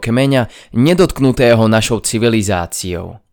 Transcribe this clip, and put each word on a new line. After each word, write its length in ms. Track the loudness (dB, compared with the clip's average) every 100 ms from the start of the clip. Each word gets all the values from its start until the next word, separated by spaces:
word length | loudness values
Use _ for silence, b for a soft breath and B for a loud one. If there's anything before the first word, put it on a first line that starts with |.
kmeňa, 720 | -2 -2 0 0 -2 -8 -8
nedotknutého 960 | 0 2 2 0 0 0 2 2 4 4
našou 320 | 2 0 -4
civilizáciou. 1200 | -4 -2 0 0 -2 -4 -6 -10 -8 -10 -10 -16 _